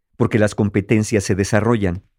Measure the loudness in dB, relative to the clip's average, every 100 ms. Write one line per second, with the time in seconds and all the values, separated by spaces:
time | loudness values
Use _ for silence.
0 | _ -2 0 2 0 0 -2 0 0 0
1 | 2 0 0 -2 0 0 0 0 -2 -4
2 | -10